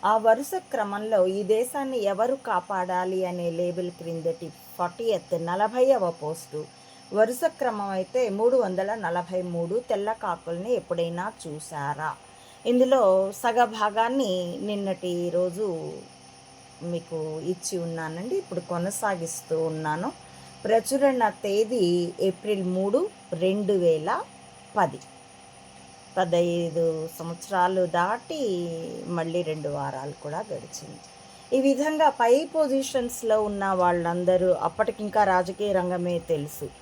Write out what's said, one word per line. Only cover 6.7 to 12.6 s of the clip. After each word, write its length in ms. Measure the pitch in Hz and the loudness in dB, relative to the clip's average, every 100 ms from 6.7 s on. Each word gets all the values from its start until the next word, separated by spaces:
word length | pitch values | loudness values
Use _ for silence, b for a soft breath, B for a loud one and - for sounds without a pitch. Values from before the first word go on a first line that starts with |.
| B B B B | B B B B
వరుస 260 | 196 220 247 330 | 2 2 4 -4
క్రమం 440 | - 262 214 202 | -2 -4 -2 -4
అయితే 400 | 190 185 254 240 | -4 -2 0 0
మూడు 280 | 196 233 254 | 2 4 4
వందల 380 | 208 185 190 226 | 2 0 -2 -2
నలభై 460 | 185 175 170 185 | -2 -4 -2 -4
మూడు 400 | 180 170 170 214 247 | -4 -4 -2 -4 -2
తెల్ల 240 | 214 202 | -2 -2
కాకుల్ని 600 | 220 208 170 - 170 202 | -4 -4 -6 -6 -8 -2
ఎప్పుడైనా 600 | 240 175 170 170 170 190 220 170 | -2 -2 -4 -4 -4 -6 -8 -12
చూసారా? 680 | 151 151 156 143 143 156 - B B B B | -12 -10 -6 -4 -2 -4 -6 B B B B